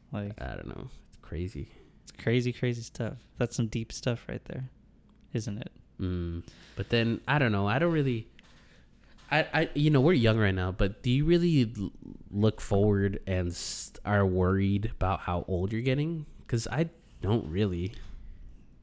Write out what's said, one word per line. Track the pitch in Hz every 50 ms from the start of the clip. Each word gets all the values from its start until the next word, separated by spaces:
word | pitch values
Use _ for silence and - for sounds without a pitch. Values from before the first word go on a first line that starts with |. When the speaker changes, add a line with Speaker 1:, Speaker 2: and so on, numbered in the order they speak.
| - - -
Speaker 1:
Like, | 104 101 101 104 -
Speaker 2:
I | - 60 53
don't | 50 50
know. | - - - - 131 - - - -
It's | - -
crazy. | - - - 80 90 95 - 71 69 - - - - - _ - -
Speaker 1:
It's | - - - -
crazy, | - 120 127 120 123 120
crazy | - 127 123 120 117 117
stuff. | - - - 117 107 - 120 - - - -
That's | 123 - -
some | - 117
deep | 107 - 117 113 -
stuff | - - - 127 117 - - -
right | 120 113 -
there, | - - 135 131 - - - - - - - _ - - _ - - -
isn't | 117 110 113 101
it? | 107 - - - - - _ _ -
Speaker 2:
Mm. | 95 90 90 90 85 85 85 85 - - - - - - -
But | - 98 -
then, | 120 117 113 117 113 - -
I | - 139 151
don't | 135 113
know. | 104 98 101
I | 101 110
don't | 139 165 170
really, | 165 156 139 135 120 110 - - - - - - - - - - - - - - - - - - - - - -
I, | 147 156 156 - -
I, | 156 165 - -
you | 143 147 151
know, | 151 131
we're | 127 170 185
young | 131 117 113 110
right | 113 107 98 95
now, | 92 90 92
but | 95 - 104 98 101 - -
do | 123
you | 123 139 151
really | 160 175 170 175 175 160 139 117 110 120
l-, | - 98 - - - - - - - - -
look | - 101 107 110 - -
forward | - - 104 98 104 107 101 98 98 98 101 - -
and | 95 92 92 90 87
s-, | - - - - - - - - - - -
are | 98 104 101 98
worried | 95 90 92 90 90 98 98 98 98 98 101 107 107 -
about | - 92 92 95 -
how | - 92 87 87 - -
old | 95 87 95 107 113
you're | 113
getting? | 123 135 131 143 147 165 170 156 151 - - - -
'Cause | - 123 113 - -
I | 117 139 170 160 - - - - - - -
don't | - 113 113 - 78
really. | 80 98 107 98 90 85 90 92 - - - - - - - - - - - - - - - - - -